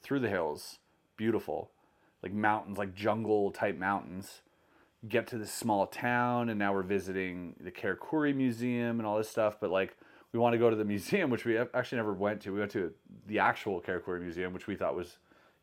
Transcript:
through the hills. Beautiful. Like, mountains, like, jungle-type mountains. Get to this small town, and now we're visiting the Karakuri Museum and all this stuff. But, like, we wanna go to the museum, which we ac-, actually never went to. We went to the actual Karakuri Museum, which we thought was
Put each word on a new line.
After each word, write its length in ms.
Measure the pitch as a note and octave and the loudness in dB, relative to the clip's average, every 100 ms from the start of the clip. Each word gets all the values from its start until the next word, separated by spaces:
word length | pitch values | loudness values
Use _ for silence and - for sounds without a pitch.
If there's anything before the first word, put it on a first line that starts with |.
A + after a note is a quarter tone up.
through 200 | - C#3 | -4 -2
the 100 | A#2 | 0
hills. 480 | G2 D#2+ D2+ - - _ _ _ - | 0 -2 -4 -10 -18 _ _ _ -2
Beautiful. 520 | A2 G#2+ - D#2 - _ _ _ _ _ | 0 0 -2 -6 -8 _ _ _ _ _
Like, 100 | F#2 | -6
mountains, 420 | G#2 G#2+ G#2+ F2+ G2+ | 0 2 2 -2 -4
like, 180 | G2+ | -6
jungle-type 840 | F#2 G#2 A2 G#2+ G#2+ G2 F#2+ G#2+ E2 | -2 0 0 2 2 2 0 -2 0
mountains. 640 | F#2 G2+ B1 F#2 G2 - _ _ _ _ _ _ A2 | 0 -2 -2 -10 -12 -16 _ _ _ _ _ _ -2
Get 180 | A#2 - | 0 0
to 100 | A#2+ | -6
this 120 | G2+ | -6
small 360 | - A#2 G#2 F#2+ | -4 0 2 2
town, 640 | - B2 B2 B2 A#2+ A#2 | 0 0 2 2 2 0
and 80 | G#2+ | 0
now 160 | G2+ | 2
we're 80 | G2 | 2
visiting 760 | F#2 G2+ F#2+ F#2+ F#2 F2+ F2 - | 2 0 0 -2 -2 -4 -8 -10
the 120 | F2+ | -14
Karakuri 600 | - G#2+ F2+ - D#3+ D3 C#3 | -6 -4 -4 -2 0 2 2
Museum 640 | C3 A2+ B2 A#2+ A#2+ A#2 | 2 2 0 0 0 0
and 60 | G#2+ | 0
all 100 | G#2+ | 0
this 140 | A2 | 0
stuff. 280 | - G#2+ - | 2 2 2
But, 120 | G2 | 0
like, 260 | F#2 F#2+ - - - - | 2 0 -4 -20 -20 -6
we 80 | A#2+ | 2
wanna 200 | A#2+ A#2 | 4 6
go 100 | A#2 | 4
to 80 | A2 | 4
the 80 | |
museum, 460 | G#2 G#2 - G3+ D#3+ | 2 0 0 2 2
which 160 | A2+ A#2+ | 0 2
we 100 | A2+ | 2
ac-, 140 | A#2+ | 2
actually 240 | B2+ B2 B2+ | -2 -2 -2
never 160 | G#2+ | -2
went 300 | F#2+ G2+ G#2 | 0 0 -2
to. 100 | G#2 | -4
We 60 | G2 | -2
went 120 | G#2 | -2
to 200 | G#2+ F2 - _ A1+ - | -2 -2 -6 _ -20 -4
the 120 | G#2 | 2
actual 420 | G2+ A#2+ - F#2 | 4 2 -2 -4
Karakuri 400 | - F2+ F2+ F2+ | -2 -4 -2 -4
Museum, 320 | F2 E2+ F#2 | -4 -4 -4
which 140 | F2+ - | -6 -6
we 100 | F#2+ | -2
thought 180 | F2+ | -2
was 220 | C#2+ F2 - _ _ - _ | -2 -6 -12 _ _ -20 _